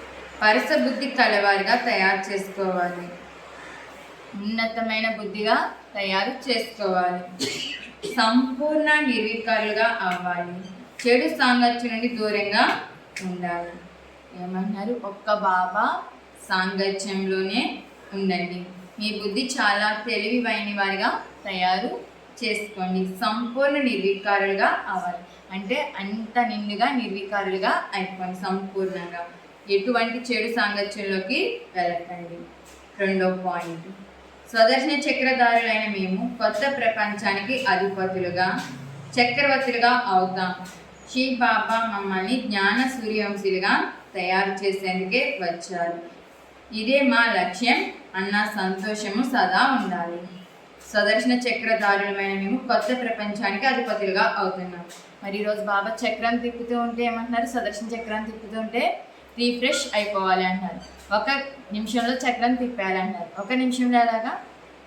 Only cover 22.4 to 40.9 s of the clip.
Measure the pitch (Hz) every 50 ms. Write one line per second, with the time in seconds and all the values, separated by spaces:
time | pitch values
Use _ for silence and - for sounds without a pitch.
22.4 | 233 214 214 214 208 208 - 196 185 185 185 190 185 185 185 - 240 220 220 233
23.4 | 240 233 240 262 277 277 285 294 269 240 214 190 185 196 196 - - 208 202 196
24.4 | 196 196 196 202 240 330 - - - 214 190 180 180 175 175 - - - - -
25.4 | - - 190 196 202 196 254 302 294 294 - 185 196 202 214 226 220 - - 247
26.4 | 233 214 214 208 208 208 208 190 233 285 277 247 214 196 196 202 196 - 208 202
27.4 | 196 190 190 190 202 262 320 - - - 202 196 190 190 185 185 185 180 185 -
28.4 | 196 190 190 196 196 196 - 190 190 185 185 180 175 170 175 170 170 - - -
29.4 | - - - - - 208 196 196 196 254 240 226 226 233 233 247 240 - 240 220
30.4 | 226 240 233 226 208 202 202 202 202 202 - 214 196 196 190 190 185 202 262 330
31.4 | 381 - - - - - - 185 175 175 175 170 175 180 180 175 170 170 170 170
32.4 | 170 - - - - - - - - - - - 196 190 190 185 185 185 185 185
33.4 | 185 180 175 175 170 170 165 165 175 190 - - - - - - - - - -
34.4 | - - - 226 226 226 262 262 294 311 294 285 311 294 247 - 254 262 254 240
35.4 | 240 233 233 233 233 226 214 214 220 214 202 190 190 185 190 214 247 247 - -
36.4 | 220 220 214 - 269 277 - 247 233 226 214 214 208 202 202 202 214 196 196 196
37.4 | 202 247 262 - - 196 185 185 196 196 - 190 190 185 185 185 180 175 170 185
38.4 | 185 190 - 254 - - - - - - - - - - - 247 247 240 240 285
39.4 | 285 277 269 277 269 247 240 233 233 240 247 240 240 214 190 185 185 185 185 190
40.4 | 185 185 185 - 180 - - - - -